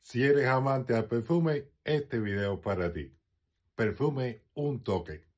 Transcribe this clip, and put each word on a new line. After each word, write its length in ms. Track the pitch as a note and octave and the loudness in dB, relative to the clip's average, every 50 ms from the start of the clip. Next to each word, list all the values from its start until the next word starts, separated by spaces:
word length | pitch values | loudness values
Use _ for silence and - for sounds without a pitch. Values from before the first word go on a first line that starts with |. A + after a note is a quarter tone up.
| _ | _
Si 200 | - - A#2+ C3 | -6 -2 0 4
eres 240 | C#3 C#3+ C#3+ C#3+ | 4 4 4 4
amante 480 | B2+ C3 C3 C3 C3+ C3+ C3+ B2 - A#2 | 4 2 2 2 2 0 0 0 0 0
al 120 | A2+ A2 | 0 0
perfume, 600 | - A#2+ A#2 A#2 - E3 E3+ E3+ D#3+ D3+ C#3+ C#3+ - _ _ _ | 0 -2 -2 0 2 2 2 4 2 0 0 -4 -8 _ _ _
este 340 | - D3+ D3+ C#3 - - A#2 | 0 0 0 0 -2 -4 -2
video 340 | G#2+ G#2 G2+ G2+ G2+ G2+ G2+ | -2 -2 -2 -2 0 -2 -2
es 60 | F#2 | -2
para 320 | - - G2 F2+ F2+ F2 E2 | -2 -2 -2 0 0 -2 -2
ti. 200 | E2+ C#2+ C2+ - _ _ _ _ _ _ _ _ _ _ _ _ | -4 -8 -10 -12 _ _ _ _ _ _ _ _ _ _ _ _
Perfume 680 | - A2+ G#2+ G2+ A2 C3+ D3+ D3 C3+ B2+ B2 A2+ - _ _ _ | -2 -2 -2 0 0 -2 0 0 0 -4 -4 -6 -8 _ _ _
Un 280 | - D3 D3 C#3+ A#2 - | -4 -4 -4 -4 -4 -2
Toque. 440 | - G2+ F#2 D#2 - D#2 D#2 _ _ _ | -2 -2 -2 -2 -6 -12 -14 _ _ _